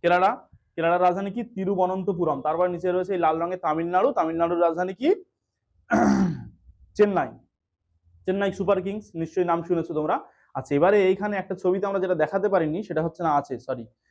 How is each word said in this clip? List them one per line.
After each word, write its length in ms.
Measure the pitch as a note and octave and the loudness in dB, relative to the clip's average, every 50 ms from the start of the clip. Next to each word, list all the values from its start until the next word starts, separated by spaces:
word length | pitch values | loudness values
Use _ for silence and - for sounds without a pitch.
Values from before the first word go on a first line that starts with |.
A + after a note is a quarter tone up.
| - | 2
কেরালা, 460 | F3 F3 F3+ F#3 G3+ A#3+ B3+ - _ - - _ _ _ | 4 4 4 4 2 2 0 -10 _ -20 -20 _ _ _
কেরালার 260 | - D#3+ E3 F3 F3 F3+ | -2 0 2 2 4 4
রাজধানী 280 | F3+ F3 F#3+ G3 G3+ | 2 2 2 -4 -6
কি? 120 | G3 A#3 A#3 | -6 -8 -8
তিরুবনন্তপুরম। 960 | - - F#3+ F#3+ F3+ G3+ F#3 F#3 F3+ F#3 F#3+ F#3 F#3 F#3+ E3+ F3 D#3+ D3 C3+ | -8 -6 -4 -2 -2 0 0 0 0 0 -2 -2 -4 -2 0 0 -2 -2 -2
তারপর 280 | C3 D3+ D#3 E3 F3+ F3+ | -2 -2 0 0 0 0
নিচে 240 | F3 E3 D#3 F#3 F3 | 0 -2 -2 -2 0
রয়েছে 200 | F3+ F#3 F#3 G3+ | 0 -2 -2 -2
এই 60 | F3+ | 0
লাল 240 | E3+ D#3 D#3+ D#3+ E3+ | 2 0 0 0 -2
রঙের 160 | F3 F#3 F3+ | -4 -6 -4
তামিলনাড়ু। 540 | - D#3+ D3+ D#3+ E3 E3+ F3+ F#3 G#3 C#4 C#4 | -2 -2 -2 -2 -2 0 2 2 2 2 2
তামিলনাড়ুর 500 | - E3+ D#3+ E3 E3 E3+ E3+ F3 E3+ F3 | 0 -2 -2 0 0 0 0 2 2 2
রাজধানী 320 | E3+ D#3+ E3 F#3 F#3 F#3+ | 2 2 0 -4 -4 -4
কি? 200 | _ A#3+ D#4 G4+ - - _ _ _ _ _ _ _ _ _ _ _ _ _ | _ 0 0 0 0 -2 _ _ _ _ _ _ _ _ _ _ _ _ _
<clears throat> 720 | A3+ G#3+ A#3 - - - - F3 D3+ C3 - - - _ _ - - _ - _ _ | 2 2 4 4 2 2 0 0 -2 -6 -12 -16 -20 _ _ -20 -20 _ -20 _ _
চেন্নাই, 340 | - G#3 G#3 G3 F3 C#3+ A#2 - - _ _ _ _ _ _ _ _ _ _ _ _ _ _ _ _ _ | 2 2 4 4 0 -2 -2 -6 -18 _ _ _ _ _ _ _ _ _ _ _ _ _ _ _ _ _
চেন্নাই 280 | - F#3+ G3 G3+ G3 F#3+ | -2 -2 0 0 -2 -2
সুপার 300 | F#3+ F#3+ E3 G3+ F#3+ F3 | -2 0 0 0 0 0
কিংস, 280 | G3 G3 A3 G#3 - _ | -6 -8 -8 -12 -12 _
নিশ্চয়ই 300 | E3 E3 D#3+ - F#3+ F3+ | -8 -8 -4 -2 -2 0
নাম 180 | E3+ E3+ E3+ E3+ | 2 0 -2 0
শুনেছো 320 | - F3+ E3 D#3+ - E3 | -2 -2 -2 -2 -4 -4
তোমরা। 260 | D3+ D3+ - G3 C#4 - - _ _ _ _ _ | -4 -2 -2 -2 -4 -4 -12 _ _ _ _ _
আচ্ছা, 200 | C#3 B2+ - D3 | -10 -6 -2 2
এবারে 300 | C#3+ D#3 F#3 G#3 G#3 G3 | 4 4 6 6 4 4
এইখানে 320 | F#3 F#3+ F#3+ G3+ G#3 G#3 | 4 2 2 0 -4 -4
একটা 180 | G3 F#3 - G3 | -6 -6 -6 -10
ছবিতে 320 | F#3 - F#3 F3+ G3 F#3+ | -2 0 0 0 0 -2
আমরা 140 | G3+ G3 G3 | -2 -2 -2
যেটা 140 | F3+ F#3 F3+ | 0 0 0
দেখাতে 340 | D#3 D#3 - F#3+ G3 F#3+ G#3 | 0 0 0 0 -2 0 2
পারিনি, 340 | G3 F#3 E3 D3+ D3+ F#3 G#3+ | 2 2 0 0 -2 -4 -6
সেটা 200 | - D#3+ D#3 D#3+ | -4 -4 -2 -2
হচ্ছে 200 | E3 - - F3 | -4 -6 -4 -2
না, 120 | D#3+ D3 | 0 0
আছে, 240 | C#3+ C#3 - C3+ A2+ | 0 0 -2 -10 -12
সরি, 280 | A2 - C3 A#2+ A#2 A2 _ _ _ _ | -8 -8 -10 -10 -10 -16 _ _ _ _